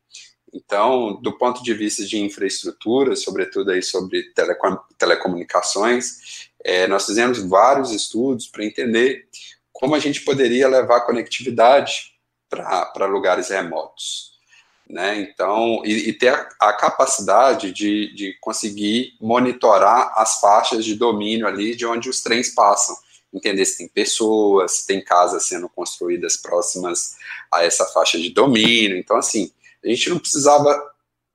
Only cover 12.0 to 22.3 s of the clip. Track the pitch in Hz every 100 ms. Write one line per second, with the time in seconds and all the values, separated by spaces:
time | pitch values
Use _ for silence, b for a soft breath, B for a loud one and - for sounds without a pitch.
12 | - _ _ _ _ - - 92 - -
13 | 98 98 95 90 87 95 87 80 - -
14 | - - - _ b b b b - 85
15 | 95 107 95 - 95 107 117 113 - 110
16 | 113 107 123 147 - - 104 - 156 -
17 | 131 - 98 101 135 110 98 92 104 104
18 | 104 98 98 - - 110 110 101 104 113
19 | 127 _ 110 120 127 120 120 101 98 120
20 | 123 110 113 - 104 104 - 117 113 107
21 | 120 107 104 113 107 95 107 117 117 117
22 | 127 123 120